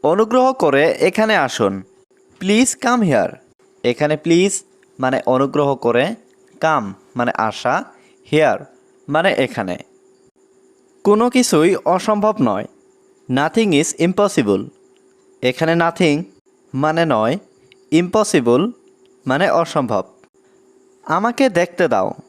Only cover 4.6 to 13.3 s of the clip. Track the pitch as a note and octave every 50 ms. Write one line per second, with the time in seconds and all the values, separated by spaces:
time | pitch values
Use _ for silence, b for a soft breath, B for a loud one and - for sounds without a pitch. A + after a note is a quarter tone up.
4.6 | - _ _ _ _ _ _ - C3 B2+ C3 - - - B2+ C3 C#3 C3+ B2 C#3+
5.6 | D3 C#3 C#3 B2+ - A#2+ A#2 A#2+ C3+ F3+ A3+ - _ _ _ _ _ _ _ -
6.6 | - D#3+ D#3 C#3+ A2 G2 F#2+ - _ _ _ B2 A#2+ B2 - - G#2+ A2 G2+ -
7.6 | - B2 C3+ F3 A#3+ - b b b b b b _ - D3+ D#3 D#3 C#3 G#2 -
8.6 | - - _ _ _ _ _ _ _ - C#3+ D#3 E3+ G3 D#3 - C3+ A#2 - -
9.6 | G#2+ F2+ F2 - - _ _ _ _ _ _ _ _ _ _ _ _ _ _ _
10.6 | _ _ _ _ _ _ _ _ _ G3+ G#3 G#3+ A#3 B3 A#3+ B3+ B3 - - D#3
11.6 | D#3 F3 F#3+ - - - F3 F#3 - - G#3+ G#3 G3+ G#3+ G#3+ - C#3+ A2+ G2+ G2
12.6 | A2+ - _ _ _ _ _ _ _ _ _ _ _ -